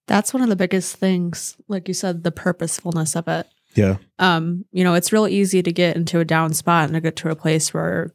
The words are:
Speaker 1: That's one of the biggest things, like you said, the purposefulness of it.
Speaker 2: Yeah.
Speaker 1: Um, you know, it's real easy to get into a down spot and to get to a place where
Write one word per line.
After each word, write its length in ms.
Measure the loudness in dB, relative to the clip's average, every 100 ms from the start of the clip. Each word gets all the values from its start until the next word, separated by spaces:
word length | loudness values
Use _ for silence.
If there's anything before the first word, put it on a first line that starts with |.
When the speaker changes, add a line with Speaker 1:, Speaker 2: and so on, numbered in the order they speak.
| 0
Speaker 1:
That's 260 | 0 0
one 100 | 0
of 60 | 0
the 60 | 0
biggest 400 | 0 0 -2 -4
things, 600 | 0 0 -2 -6 -10 -14 _
like 200 | -8 -6
you 60 |
said, 300 | -6 -4 -2
the 80 | -4
purposefulness 840 | -2 -4 -4 -6 -6 -4 -2 -2 -4
of 120 | -4
it. 200 | -4 -6 _ _
Speaker 2:
Yeah. 240 | 2 2 2 -6 _
Speaker 1:
Um, 460 | 2 2 0 -4 -6
you 120 | 0
know, 100 | 2
it's 180 | 2 2
real 160 | 2 2
easy 340 | 2 2 2
to 80 | 0
get 240 | 2 0 2
into 240 | 0 0
a 60 | 2
down 280 | 2 0
spot 320 | -2 2 2 2
and 80 |
to 80 | 0
get 140 | -2 -4
to 120 | -4
a 60 | -2
place 380 | 0 0 0
where 400 | -4 -4 -4 -6